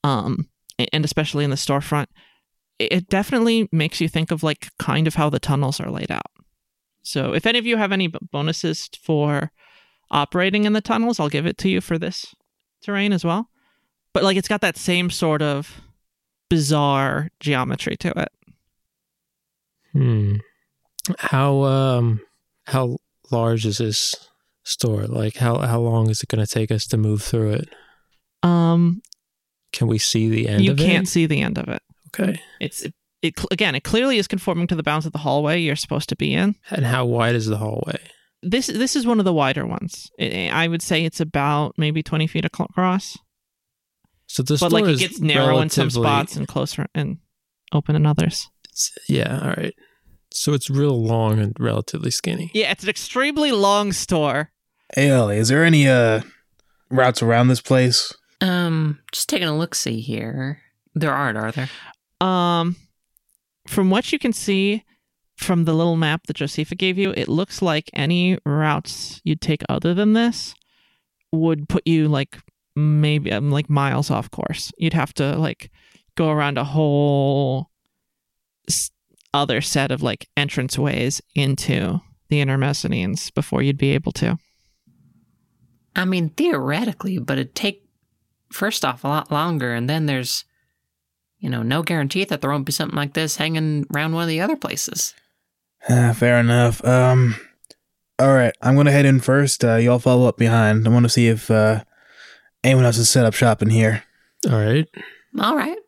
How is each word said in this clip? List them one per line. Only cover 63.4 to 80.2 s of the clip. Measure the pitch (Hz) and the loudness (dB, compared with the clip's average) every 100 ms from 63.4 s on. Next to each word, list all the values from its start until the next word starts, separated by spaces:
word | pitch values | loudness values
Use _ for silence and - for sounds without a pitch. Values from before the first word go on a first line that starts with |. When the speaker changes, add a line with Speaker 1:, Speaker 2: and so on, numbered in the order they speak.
| _ _ - | _ _ -6
Speaker 1:
from | - 190 | 0 2
what | 190 - | 2 0
you | 294 | -2
can | 254 | -2
see | 220 - 196 196 214 _ _ _ _ _ - | -4 -2 0 0 -2 _ _ _ _ _ -12
from | - 180 | -2 2
the | 165 | 2
little | 160 170 165 | 2 2 2
map | 160 160 - | 0 0 -6
that | - | -6
Josefa | 139 - 151 180 | -6 -4 -6 -2
gave | 190 185 | -2 0
you, | 196 - | -2 -2
it | - | -2
looks | 151 196 - | -2 -2 -2
like | 185 151 - | 0 0 -4
any | - 143 175 180 185 - | -4 0 2 2 0 0
routes | 143 156 147 - - - - | 0 0 -2 -6 -14 -14 -8
you'd | - 156 | -4 -2
take | - 151 - | -2 -4 -2
other | - 165 | -2 0
than | 175 214 | 0 2
this | 220 233 226 - - _ _ _ _ _ _ _ | 2 2 -2 -10 -16 _ _ _ _ _ _ _
would | 160 160 160 147 | 0 0 0 -2
put | 175 - | -4 0
you, | 165 151 | 2 2
like, | 147 139 - _ _ _ - | 0 -2 -10 _ _ _ -2
maybe, | 151 151 151 151 - | 2 4 2 2 0
um, | 104 143 | -2 0
like, | 143 151 | -2 0
miles | 151 139 127 147 | 0 0 0 0
off | 113 - | -2 -4
course. | - - 160 - - | -8 -8 -8 -10 -4
You'd | 165 | -2
have | 165 139 | 0 -2
to, | - 139 143 | -2 -2 0
like, | 156 - - _ _ _ _ | -2 -4 -16 _ _ _ _
go | - 160 | -2 0
around | 151 143 139 | 2 0 -2
a | |
whole | 139 151 151 143 143 139 139 139 135 131 151 _ _ _ _ _ _ _ _ _ - | -2 0 2 4 2 2 2 2 0 -2 -6 _ _ _ _ _ _ _ _ _ -6
s-, | - - _ _ _ _ | -4 -4 _ _ _ _
other | 143 143 117 | -2 0 -2
set | 143 151 139 | 0 -2 0
of, | 131 | -2
like, | 135 101 | -2 -4